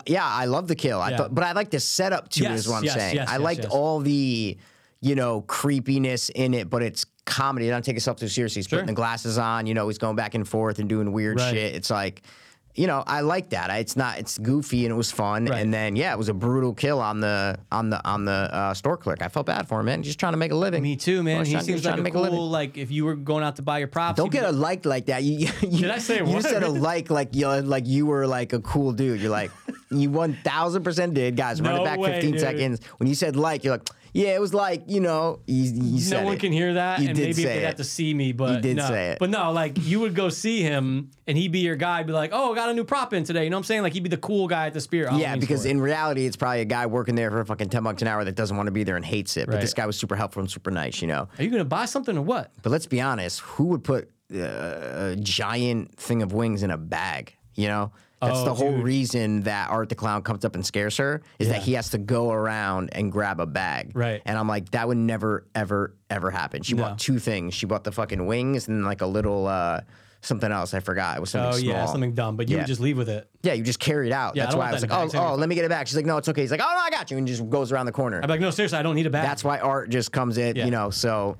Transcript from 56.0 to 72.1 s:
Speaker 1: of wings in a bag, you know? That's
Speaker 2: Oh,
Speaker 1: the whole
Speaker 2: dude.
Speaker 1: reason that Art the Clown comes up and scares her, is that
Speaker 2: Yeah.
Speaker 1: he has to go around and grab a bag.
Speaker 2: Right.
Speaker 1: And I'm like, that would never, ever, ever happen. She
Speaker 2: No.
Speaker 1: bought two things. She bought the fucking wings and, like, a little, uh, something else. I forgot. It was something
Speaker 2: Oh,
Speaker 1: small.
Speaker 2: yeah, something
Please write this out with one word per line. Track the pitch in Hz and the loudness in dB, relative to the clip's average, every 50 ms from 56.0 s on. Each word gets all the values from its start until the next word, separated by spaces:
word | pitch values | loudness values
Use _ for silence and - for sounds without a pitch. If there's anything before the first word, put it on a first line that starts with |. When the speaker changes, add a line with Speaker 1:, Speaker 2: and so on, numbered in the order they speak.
| - - 120 117 | -4 0 0 0
Speaker 1:
of | 107 92 98 | 0 0 0
wings | 110 117 113 104 98 | 0 2 2 0 0
in | 101 95 | 0 0
a | 82 | -2
bag, | 80 80 85 95 80 92 95 76 65 60 - - _ _ - - | -2 0 0 0 0 0 -2 -4 -6 -8 -10 -16 _ _ -10 -4
you | - 104 104 | -2 0 0
know? | 104 104 104 104 - - - _ _ - | 0 0 -2 -4 -6 -12 -20 _ _ -2
That's | 127 120 127 127 | 0 0 2 2
Speaker 2:
Oh, | 123 | 0
Speaker 1:
the | - 123 | 0 2
whole | 113 139 139 | 2 2 2
Speaker 2:
dude. | 139 131 117 | 2 2 2
Speaker 1:
reason | 127 135 135 131 113 123 120 110 107 107 104 98 | 2 2 2 0 0 0 0 2 2 2 2 0
that | 107 104 101 95 - | 0 0 -2 -2 -2
Art | 95 113 110 113 | -2 -2 -2 -2
the | 113 | -4
Clown | - 113 110 104 104 - | -4 -2 0 0 0 -2
comes | - 110 95 - | -2 -4 -2 -2
up | 110 - | -2 -2
and | 90 92 | -2 -4
scares | - - 101 104 107 - | -2 -2 0 0 0 0
her, | - 139 139 147 156 - - - | 0 0 0 -2 -4 -6 -10 -4
is | - 110 110 | -2 0 0
that | 117 | 0
Speaker 2:
Yeah. | 104 98 | 0 0
Speaker 1:
he | 127 127 | 0 0
has | 120 113 - | 0 -2 -2
to | - 107 | -4 -4
go | 101 104 123 117 120 117 | -2 0 0 2 2 2
around | 110 110 107 110 110 107 104 98 95 92 90 - - | 2 0 0 0 0 0 0 0 0 0 -2 -2 -2
and | 90 104 98 | -2 -2 0
grab | 85 104 104 98 98 82 | 0 0 0 0 0 -2
a | 85 | -2
bag. | 80 71 95 95 87 69 60 50 - 95 | -2 -2 -2 -2 -2 -2 -4 -6 -6 -4
Speaker 2:
Right. | 127 120 117 107 104 - | -2 -2 -2 -2 -4 -4
Speaker 1:
And | - 107 110 | -4 -2 0
I'm | 107 | 0
like, | 107 104 104 90 95 | 0 -2 -2 -4 -2
that | - 120 117 | -2 -2 0
would | 123 123 | 0 2
never, | 117 113 113 113 104 107 110 104 - - _ - | 2 2 2 0 0 0 0 -2 -2 -4 _ -4
ever, | 113 104 90 104 101 101 - - _ _ - | -4 -2 0 0 0 -2 -2 -6 _ _ -6
ever | 101 98 85 95 | -4 -2 -2 -2
happen. | 92 90 80 - - 73 90 | -2 -2 -4 -4 -6 -6 -4
She | - - | -2 -2
Speaker 2:
No. | 120 | -2
Speaker 1:
bought | 113 104 104 | -2 -2 -4
two | 107 - - 131 117 | -4 -2 0 0 0
things. | - 120 107 95 85 87 90 | 0 0 -2 -2 -2 -4 -6
She | - - | -4 -4
bought | 95 107 101 - | -2 -2 -2 -4
the | 107 | -4
fucking | 98 113 110 107 101 92 90 | -4 -4 -4 -2 -2 -2 -2
wings | 90 113 123 123 135 139 123 - | 0 0 0 0 0 0 -2 -2
and, | 110 110 107 98 | -2 -2 0 0
like, | 98 101 95 | -2 -2 -2
a | 95 | -2
little, | 95 95 107 104 104 101 98 95 | -2 0 0 0 0 0 0 0
uh, | 98 95 92 87 85 82 80 - - - - - - _ _ | 0 0 0 0 0 -2 -2 -4 -10 -16 -20 -20 -20 _ _
something | - - 131 101 110 104 | -6 -4 -2 0 0 0
else. | 104 95 90 90 95 | 0 0 -2 -2 -4
I | 95 | -4
forgot. | - 101 92 98 92 85 65 | -2 -2 -2 0 0 -2 -2
It | 67 | -4
was | 87 95 | -4 -4
something | - 127 123 123 123 | -2 -2 0 0 0
Speaker 2:
Oh, | 123 | 0
Speaker 1:
small. | 127 123 117 | 0 -2 -2
Speaker 2:
yeah, | - - | -2 -2
something | - - 139 127 123 | -2 0 0 -2 -2